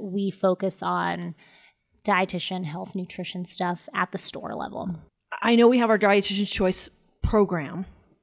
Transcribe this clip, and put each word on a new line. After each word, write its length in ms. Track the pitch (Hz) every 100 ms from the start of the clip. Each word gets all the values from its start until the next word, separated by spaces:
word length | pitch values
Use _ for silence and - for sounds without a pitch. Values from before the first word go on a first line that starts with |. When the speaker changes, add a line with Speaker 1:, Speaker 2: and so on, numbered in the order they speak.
Speaker 1:
we 300 | 202 190 196
focus 520 | - 190 180 190 -
on 520 | 175 180 175 175 175 160 _ _ _ _ _ _ -
dietitian, 580 | 185 185 175 - 185
health, 300 | 170 165 190
nutrition 500 | 190 185 - 175 180
stuff 420 | 180 - 175 175 -
at 180 | 208 185
the 60 | 185
store 360 | - - -
level. 440 | - - - 185 165 - _ - -
Speaker 2:
I 140 | 214 233
know 120 | 233
we 100 | 254
have 120 | 233
our 80 | 214
Dietitian's 520 | 208 202 196 196 202
Choice 380 | - 185 185 - _ _ _
program, 640 | - 214 196 180 139 156 190 - _ _